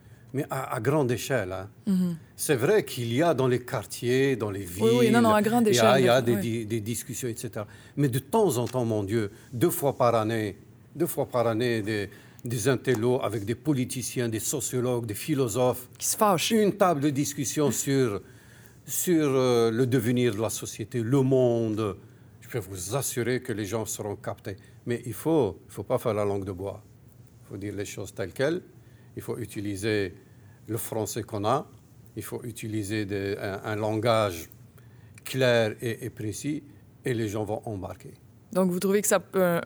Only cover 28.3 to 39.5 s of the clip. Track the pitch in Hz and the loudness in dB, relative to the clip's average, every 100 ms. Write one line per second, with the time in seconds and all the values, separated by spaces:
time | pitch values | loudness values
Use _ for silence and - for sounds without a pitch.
28.3 | - 139 180 - - - - - - - | -2 -2 -2 -8 -20 -20 -20 -18 -12 -10
29.3 | 117 110 110 101 95 110 107 95 - - | -10 -8 -8 -8 -4 0 0 -2 -6 -20
30.3 | - - - - 110 - 113 104 - - | -20 -20 -18 -8 -8 -4 -4 -4 -6 -8
31.3 | 104 104 139 - - - - - 113 - | -4 0 0 -2 -16 -20 -20 -16 -12 -10
32.3 | 117 123 110 113 110 98 107 101 101 98 | -10 -10 -10 -6 -6 -4 -4 -4 -4 -4
33.3 | 101 104 98 110 104 107 107 117 110 104 | -4 -6 -6 -6 -2 -2 0 2 4 2
34.3 | 85 - - - - - - - - - | -2 -12 -20 -20 -20 -20 -20 -20 -18 -8
35.3 | 131 127 120 110 113 120 110 117 - 107 | 0 4 4 2 -2 -6 -6 -8 -8 -8
36.3 | 98 143 151 - - - - 139 113 107 | -6 -6 -6 -10 -20 -20 -8 -4 -2 -2
37.3 | 107 101 110 120 101 92 - - - - | -4 -4 -6 -6 -8 -10 -12 -18 -20 -20
38.3 | - - 180 190 175 190 202 196 190 - | -20 -4 0 2 2 2 2 2 2 2
39.3 | 190 180 | 2 2